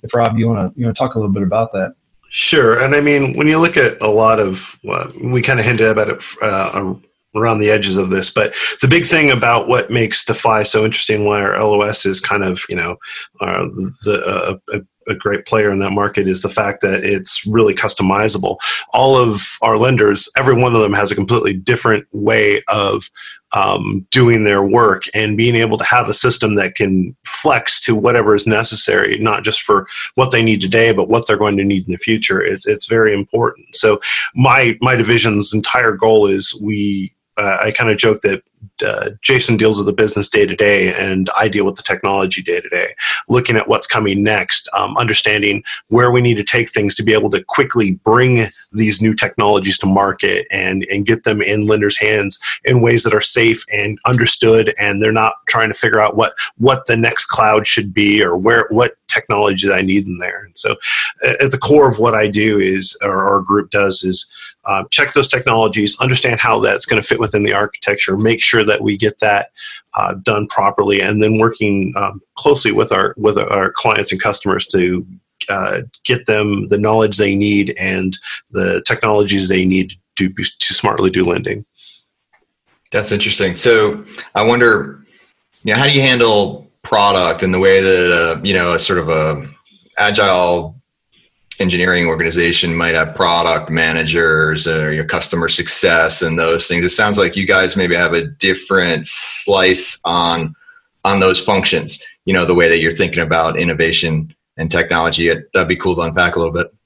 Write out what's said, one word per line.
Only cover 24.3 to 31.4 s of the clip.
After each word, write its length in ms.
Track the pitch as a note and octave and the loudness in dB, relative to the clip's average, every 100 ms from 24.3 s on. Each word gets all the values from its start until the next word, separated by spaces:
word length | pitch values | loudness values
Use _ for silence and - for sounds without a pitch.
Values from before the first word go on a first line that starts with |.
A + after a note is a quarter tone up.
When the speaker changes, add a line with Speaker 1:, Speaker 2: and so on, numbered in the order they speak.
| A#2 | 4
Speaker 2:
their 180 | G#2+ G2+ | 4 2
work, 420 | G2 A#2+ A2 F#2+ - | 2 4 4 2 -2
and 240 | G#2+ G#2+ G#2+ | -4 -2 0
being 200 | A#2 A#2 | 2 2
able 200 | A2+ A2 | 0 0
to 60 | |
have 240 | - B2 A#2+ | 0 0 0
a 60 | |
system 400 | G#2 B2+ - A2 | 0 0 0 0
that 200 | G#2 F#2 | 0 -2
can 420 | - G2+ F#2+ F2+ - | -2 0 0 -2 -6
flex 560 | - - D3+ B2 - - | -10 -2 0 0 0 -2
to 140 | - | 0
whatever 400 | A2 A#2+ A#2+ G#2+ | 2 2 2 4
is 120 | G#2 A2 | 2 2
necessary, 720 | G#2+ A2+ A2 - G2+ G2+ G#2 | 0 0 0 2 2 0 0
not 240 | A2 G2+ | -2 -2
just 200 | G#2 - | -4 -6
for 240 | - G2+ F#2+ - - | 0 0 0 -12 -6
what 160 | - B2+ | -2 0
they 120 | B2 | 2
need 180 | A2+ G#2+ | 2 0
today, 320 | F#2 A2+ A#2 | 0 2 2
but 160 | G2+ F2+ | 2 2
what 180 | A#2 A#2 | 0 0
they're 100 | |
going 200 | G#2 | 0